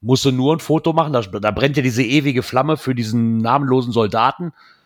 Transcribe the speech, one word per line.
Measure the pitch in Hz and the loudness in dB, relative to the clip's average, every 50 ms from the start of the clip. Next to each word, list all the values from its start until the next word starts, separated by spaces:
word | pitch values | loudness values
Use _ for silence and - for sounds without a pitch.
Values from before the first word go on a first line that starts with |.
Musste | 104 113 131 - - 143 | 0 0 2 2 2 2
nur | 127 127 127 143 160 | 2 2 2 2 0
ein | 165 | 0
Foto | - - 151 160 - 165 | 0 0 -2 0 0 0
machen, | 156 165 160 151 143 | 0 0 0 0 0
da, | 123 | -2
da | 107 98 - 104 101 107 | -2 -2 -6 -2 -2 0
brennt | 101 104 123 147 139 | 0 2 0 0 2
ja | 147 127 | 2 0
diese | 127 113 117 131 | 0 0 0 0
ewige | 110 135 151 139 143 127 120 - | 2 2 2 2 2 -2 -2 -4
Flamme | - - 127 135 151 156 | -2 -2 -2 0 0 -2
für | 143 - 131 131 | -2 -2 -4 -4
diesen | 120 113 110 113 120 117 113 113 | -4 -2 -2 0 0 0 0 0
namenlosen | 113 110 117 127 143 143 131 127 131 123 120 107 | 0 0 0 0 0 2 2 0 0 0 0 0
Soldaten. | 117 110 101 101 113 113 135 - - 180 165 - _ _ _ _ _ _ | 0 0 0 0 0 0 0 -2 -4 -8 -10 -10 _ _ _ _ _ _